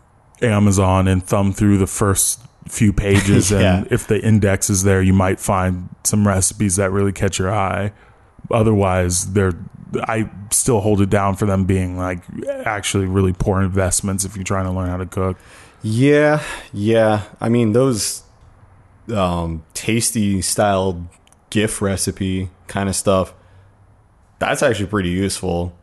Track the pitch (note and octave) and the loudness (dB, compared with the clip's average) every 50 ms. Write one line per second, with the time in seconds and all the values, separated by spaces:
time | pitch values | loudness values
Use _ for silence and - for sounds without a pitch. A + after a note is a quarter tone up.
0 | _ _ _ _ _ _ _ - B2 A#2 G#2 G#2 G#2 G#2 F#2+ G2+ F#2+ F#2 F#2 F#2+ | _ _ _ _ _ _ _ -2 0 2 2 4 4 4 4 4 4 4 4 4
1 | F#2 F#2+ F#2 F2+ - - A2+ G2+ G2 G2 F#2+ - G#2+ G2+ G2+ F#2+ F#2+ - - - | 4 2 2 0 0 0 0 0 0 0 0 2 2 4 4 4 2 0 0 0
2 | A2 G2 F#2+ - - - - - - - _ _ - - - - A2+ G2+ F#2+ - | 0 0 2 0 0 -2 -4 -8 -12 -20 _ _ -20 -12 -2 2 2 2 2 2
3 | - G2 G2 G2 F#2+ G2+ G2+ - - F#2+ G2+ F#2+ F#2+ F#2+ F2+ F#2+ - - A#2+ A2 | 2 4 4 4 4 4 4 4 4 2 2 2 4 4 2 2 0 -2 -4 -4
4 | - - G#2+ G2 G2 G#2+ A2 G#2 G#2 G2 G2 F#2+ - - G2+ F#2+ G2 G2+ F#2+ F#2+ | -2 -2 -2 0 2 2 2 4 4 2 0 0 0 -2 -2 0 2 2 2 4
5 | F#2 F#2+ F#2+ F#2+ F#2 F#2+ F#2+ - - - G2+ F#2 F#2 F#2 F2+ F2+ F#2 - - _ | 4 4 4 4 2 2 0 -2 -2 -2 0 0 0 0 -2 -4 -8 -12 -16 _
6 | - - - G#2+ G#2 G#2 F#2+ F#2+ G2+ - - - A2 G2 F2 G2+ G2 F#2+ F#2+ G2+ | -4 -2 0 2 2 2 2 2 0 -2 -2 -2 -2 0 0 0 0 0 0 0
7 | G2 G2 F#2+ - G#2+ F#2+ - - F#2 F#2 G#2+ G#2 F#2+ F#2 F#2 F#2+ G2+ G#2 - _ | 0 0 0 -2 -2 -2 -2 -2 -2 -2 0 -2 -2 -2 -2 -4 -4 -6 -8 _
8 | - _ - _ _ _ _ - - - - A2+ A2 A2 A2 G2 G2 F#2 F#2 F#2 | -20 _ -20 _ _ _ _ -20 -6 -2 0 2 4 4 4 4 2 2 2 2
9 | F2+ F2+ F2 F2 - F#2+ F#2+ G#2 F#2+ F#2 E2+ - - - - - - - - - | 0 0 -2 -2 -4 -2 0 2 2 2 0 -4 -10 -16 -18 -20 -16 -8 -6 -4
10 | - - A2+ A2+ G#2+ - - F#2+ G2+ - - - - C3 A#2+ G#2 F#2+ G#2+ G#2+ F#2+ | -4 -2 -2 -2 -2 -4 -8 -16 -10 -4 -4 -2 0 2 2 2 2 2 2 2
11 | G2+ F#2+ G#2 G2+ G2 G2 F#2+ - G#2+ G2+ F#2+ F#2+ F#2+ F#2 F#2+ F#2 F#2 F2+ F2+ F2+ | 2 2 2 0 2 0 0 0 0 0 0 0 2 2 2 0 0 -2 -4 -4
12 | F2+ F#2 F#2 F2 - - - - - C4+ C#4 C4 B3 A2+ G#2+ G2+ - - - G2 | -4 -4 -6 -6 -10 -14 -12 -10 -8 -8 -8 -6 -6 -6 -6 -4 -6 -4 -2 -2
13 | - - F#2 G2 F#2+ F#2+ F2+ - - G#2+ F#2 F#2+ F#2+ F#2 F#2+ G2 F#2+ F2+ - - | -2 0 2 2 2 2 2 0 0 0 2 2 0 0 0 0 0 0 0 -2
14 | - G2 F#2+ F#2+ G2 F#2+ G2 F#2+ F#2 - G2+ F#2+ F#2+ F#2 F#2 F#2 F#2 F2 F2+ F2+ | -2 -4 -4 -4 -6 -8 -8 -8 -6 -4 -4 -4 -2 -4 -4 -4 -4 -4 -4 -6
15 | F#2 E2+ - G2 F#2 F#2+ F#2 - - - - - - - _ - - A2 G#2+ A#2 | -6 -6 -4 -4 -2 -2 -4 -6 -12 -20 -20 -20 -20 -20 _ -10 -6 -2 0 2
16 | C3+ C#3+ C#3+ D3 D3+ D3 D3+ D3 D3 - - - - - - G2+ G#2 A2 A2+ A2+ | 4 4 4 4 4 4 2 0 -2 -6 -14 -14 -16 -14 -8 -4 0 2 4 4
17 | A2 G#2+ G#2+ G2+ F#2 - - - G#2+ A2+ A#2 A#2+ A#2 G#2+ G#2 A#2+ C3+ C3+ A#2+ G2+ | 4 4 2 0 -2 -8 -12 -6 -2 0 0 2 2 2 2 2 2 2 0 -2
18 | - - - - - _ _ _ - - - - - - - - _ _ _ _ | -4 -6 -8 -10 -14 _ _ _ -20 -20 -20 -20 -20 -20 -20 -20 _ _ _ _
19 | - - A2+ G2+ F#2 F2+ F2 F2 E2+ E2 E2 D#2 - _ - - - - A2 A#2 | -12 -6 -2 0 0 0 0 -2 -4 -4 -6 -8 -12 _ -14 -10 -4 -2 -2 0
20 | - - - A#2 G#2 G2+ G2 F#2 F2 - - - G#2+ G2+ G2 F#2+ F#2+ G2 F2 E2+ | -2 -2 -2 -2 -2 0 -2 -2 -2 -4 -2 0 0 2 2 0 0 -2 -4 -6
21 | E2+ F2 _ _ _ _ _ _ _ - - G#2+ G#2 G#2+ - - G#2 - - - | -10 -14 _ _ _ _ _ _ _ -4 -2 0 0 0 -2 -2 -2 -2 -2 -2
22 | - - - - G2 F#2+ F#2 F#2 F#2 F2 - _ - - - G2 G2 F#2+ F2+ - | -4 -6 -4 -4 -4 -4 -4 -4 -6 -8 -12 _ -20 -10 -6 -4 -4 -2 -4 -2
23 | - G#2 F#2+ F#2+ F2 - - - _ _ - - - - _ _ - _ _ _ | 0 2 2 2 0 -2 -6 -20 _ _ -20 -20 -20 -20 _ _ -20 _ _ _
24 | _ _ _ _ _ _ _ - - G2+ C#3+ - D#3 C3+ G#2+ G2 G2+ F2 G#2 G#2 | _ _ _ _ _ _ _ -6 -4 -4 -2 0 0 0 0 0 -4 -4 -2 -2
25 | F2+ F2 F2 F#2 G2 F#2+ - - F#2 F2+ F2 F2 F2+ F2 - _ | -2 -2 -2 -2 -2 -2 -4 -4 -4 -4 -2 -2 -4 -6 -8 _